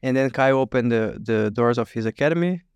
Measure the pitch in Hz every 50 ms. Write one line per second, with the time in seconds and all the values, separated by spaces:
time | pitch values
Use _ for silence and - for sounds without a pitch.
0 | - 131 127 131 135 135 - - 135 135 135 135 135 117 - 131 117 123 117 113
1 | 110 107 - - - - 113 110 107 107 104 117 120 120 120 117 135 - - 120
2 | 110 113 107 - 143 147 165 170 170 180 180 175 _ _ _